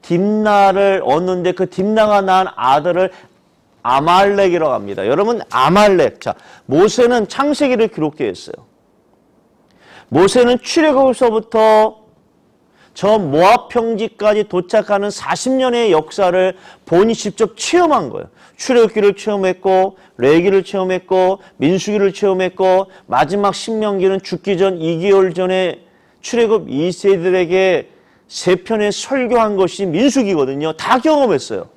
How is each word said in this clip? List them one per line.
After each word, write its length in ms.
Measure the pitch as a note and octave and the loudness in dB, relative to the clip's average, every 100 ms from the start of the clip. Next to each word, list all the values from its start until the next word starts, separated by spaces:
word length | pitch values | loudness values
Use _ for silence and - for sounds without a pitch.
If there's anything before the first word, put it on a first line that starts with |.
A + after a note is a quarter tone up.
딥나를 1000 | - E3+ G3 G#3+ G#3+ G3+ G3 F#3+ G3 F#3+ | -2 -2 0 0 2 4 2 2 0 0
얻는데 500 | B2 D3 F3+ F#3 F3+ | 0 -2 -2 -2 -4
그 160 | F3+ F3+ | -4 -6
딥나가 520 | - G3 A3 G#3+ G#3 | -4 -2 0 2 2
낳은 260 | F#3+ F#3 F#3 - | 2 0 -2 -4
아들을 560 | B2+ C#3+ D#3+ F3 F#3 - - _ _ _ _ _ | 0 0 0 -2 -2 -4 -20 _ _ _ _ _
아말렉이라고 920 | A#2+ C3 D#3 F3+ G3+ G3+ G3 F3 D#3 | -2 0 2 2 4 2 0 0 -2
합니다. 340 | A#2 G2+ F#2+ G2 | -2 -6 -6 -2
여러분, 340 | D3 G#3 A#3 - | 0 0 -4 -4
아말렉. 720 | A#2+ C3+ F#3 G#3 F#3 C3 - | 0 2 4 4 4 0 -2
자, 140 | - - - - - | -10 -10 -14 -20 -2
모세는 640 | C#3 G#3 - A#3+ B3 G#3 | 2 2 4 2 2 -2
창세기를 640 | - C#4+ C#4+ C#4+ B3 A3+ | -4 -2 0 0 0 -2
기록되어 400 | - D3+ - A#2+ | -2 -6 -4 -6
있어요. 260 | F2+ - - _ _ _ _ _ _ _ _ _ _ _ _ _ - _ | -6 -14 -18 _ _ _ _ _ _ _ _ _ _ _ _ _ -20 _
모세는 520 | C3+ G3 B3 A#3+ B3 | 2 2 4 2 0
출애굽서부터 1400 | - - D#4 C4 C4+ A#3 B3 G#3+ A3 A3+ A3 G#3+ G#3+ - _ _ _ _ _ _ _ _ _ | -2 0 2 2 2 2 0 -2 -2 0 4 4 2 -4 _ _ _ _ _ _ _ _ _
저 240 | - G3 G#3+ | -4 0 0
모압 520 | E3+ D3 F#3 A#3+ - | 0 2 4 4 0
평지까지 760 | A#3+ A3+ A3 A3 _ G#3+ G#3+ G#3 | -4 -2 -4 -6 _ 0 0 -2
도착하는 640 | F#3 F3+ A3 G#3+ G3+ G#3 | -4 -2 -2 0 -2 -4
사십 440 | G3 - E3 B3+ | -8 -8 -6 -2
년의 380 | C4 B3+ A#3+ A3+ | -2 0 0 2
역사를 640 | D#3 D3+ - F#3 F3+ F#3 F#3 - - - | 0 -2 -2 0 2 -2 -4 -18 -20 -2
본인이 300 | E3+ A3 A3+ | 2 2 0
직접 420 | G#3 - A3 - | -6 -4 -4 -4
체험한 520 | - E4+ F4 C4+ C#3+ | -2 0 2 0 -2
거예요. 180 | G#2 - _ _ _ | -10 -14 _ _ _
출애굽기를 600 | - B3 A3+ G#3+ G3+ G3 | 0 2 2 2 0 0
체험했고, 800 | - G3+ F#3 F#3 G3 F#3 F#3+ - _ - | -6 -2 -2 -2 0 2 0 -4 _ -2
레위기를 480 | B2+ D#3+ F3+ F#3+ | 2 4 4 0
체험했고, 760 | F#3 G3+ F#3 F#3 F3+ F#3 F#3 G3 - _ | -2 -6 -4 -4 -2 0 2 -2 -10 _
민수기를 560 | C#3 F#3 - G#3 G3 | -2 0 -2 0 0
체험했고, 720 | - G3+ F#3 F#3 F3+ F#3 F#3 F#3+ - _ | 0 -2 0 -4 -2 2 2 -2 -12 _
마지막 460 | A#2+ C#3+ G3+ G3+ | -2 0 0 -2
신명기는 680 | F#3+ - A3 G#3+ G3 F#3+ F#3+ | -4 -8 -4 -4 -2 -2 -2
죽기 360 | - F3 - F3+ | -6 -8 -4 0
전 220 | G3 F3 | 0 -2
이 200 | D#3+ E3 | -4 -4
개월 340 | F#3+ G3 F#3+ | 2 2 2
전에 500 | E3+ F#3 F#3 F#3 B2+ _ _ _ _ | -2 -2 -2 -2 -6 _ _ _ _
출애굽 480 | - A#3+ A3+ G#3+ C#3 | -6 -2 0 0 -2
이 220 | B2+ E3+ | -4 -4
세들에게 1000 | E3+ G3+ F#3+ F3 F#3 E3+ F#3 F#3+ E3 - _ _ _ _ | -2 0 0 0 0 0 0 2 0 -4 _ _ _ _
세 280 | - - F3+ | -6 -2 -2
편의 360 | - A3+ G#3 | -2 -2 -2
설교한 680 | G3 - C4+ B3 B3 G#3+ G3+ | -4 -6 -4 0 0 0 0
것이 280 | F3+ - G3 | -2 -2 -4
민수기거든요. 880 | D#3+ C4+ C4+ G#3 F3 C3 C#3 D#3 | 0 0 0 0 0 -2 -2 -6
다 260 | D#3 - B3 | -6 -2 0
경험했어요. 680 | D#4 D4+ C4 D3+ - G2+ - | 2 2 2 0 -4 -10 -10